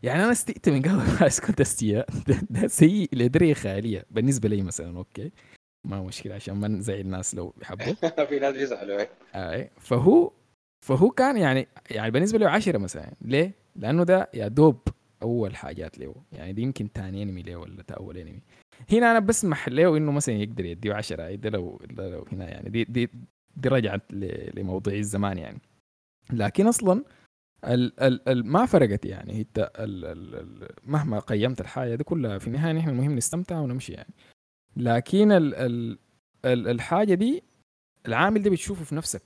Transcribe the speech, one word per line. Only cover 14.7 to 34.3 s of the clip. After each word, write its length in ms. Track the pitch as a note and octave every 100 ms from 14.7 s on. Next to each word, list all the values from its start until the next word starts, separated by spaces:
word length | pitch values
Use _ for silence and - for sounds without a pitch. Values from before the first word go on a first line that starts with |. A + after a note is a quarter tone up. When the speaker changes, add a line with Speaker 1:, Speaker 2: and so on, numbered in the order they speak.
| B2+ - - _ _
Speaker 1:
أول 340 | A2+ A#2+ G2+ -
حاجات 420 | C2+ - D#2+ -
له. 160 | C2+ - _
يعني 200 | - F2
دي 100 | G2
يمكن 300 | B2+ C3+ G#2
تاني 300 | - F#2+ G2
أنمي 200 | G2+ F#2
له 140 | E2 F2
ولا 260 | E2+ F#2
تا 120 | -
أول 220 | - - F2
أنمي. 220 | E2 - - _ _ _ -
هنا 180 | A3 A#3+
أنا 80 | A3+
بسمح 500 | G3 A#3 G3 D3+ -
له 280 | B2+ F3 D#3
إنه 160 | D3+
مثلا 220 | C#3+ D3
يقدر 300 | G#2+ G#2 A2+
يديه 300 | F2+ E2+ G#2
عشرة، 400 | G#2 G#2+ E2 E2
ده 160 | G2+ G#2+
لو، 300 | G#2 F2+ - -
ده 200 | - F#2+
لو 160 | F2 -
هنا 160 | F#2+ F2
يعني. 220 | - -
دي، 140 | A2
دي، 260 | A2+ A#2+ A#2+ A#2+ - _ _ -
دي 120 | C3
رجعت 340 | C3 A2 G2+ -
ل-، 460 | G2 F#2+ - - -
لموضوع 340 | G2 F#2 G#2
الزمان 440 | G2+ G#2 G2+ G2+ F#2
يعني. 200 | D2 - _ _ _ _ _ _ _
لكن 340 | A#2 G2+ - G#3
أصلا 380 | A#3+ G3 F#3+ C#4+ _ _ _ _ _
ال-، 360 | - B2 B2 -
ال-، 260 | C3+ B2 -
ال-، 180 | B2+ A2+
ما 200 | D#3+ B3+
فرقت 380 | F#3 B2 G2+ -
يعني. 260 | F#2+ F#2+
هي 80 | G#2
الت-، 180 | G#2+ -
ال-، 460 | - - G#2+ F#2+
ال-، 300 | D#2+ E2 F#2+
ال-، 340 | - F2 - - -
مهما 340 | - D3+ D3 G#2+
قيمت 420 | - G#2 A#2+ B2+
الحاجة 340 | F2+ - B2+
دي 100 | A#2
كلها، 340 | D3+ E3+ A#2+ G2
في 80 | -
النهاية 260 | B2 D#3+
نحن 160 | D#3+ E3
المهم 260 | B2 C#3 C3+
نستمتع 420 | - E3 F3+ E3+
ونمشي 320 | C#3 B2+ -
يعني. 220 | - - - _